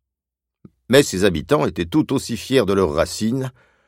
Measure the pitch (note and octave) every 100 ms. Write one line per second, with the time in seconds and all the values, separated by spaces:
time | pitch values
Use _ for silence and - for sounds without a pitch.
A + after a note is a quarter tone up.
0 | _ _ _ _ _ _ - _ - C3+
1 | C#3+ F#2 G2 D#2+ D2 D3+ B2+ F#2 F2 D#3
2 | - C3+ - A2+ - C3 G2 G2 F2+ D2
3 | D#2 - G#2+ C3 C3 - _ _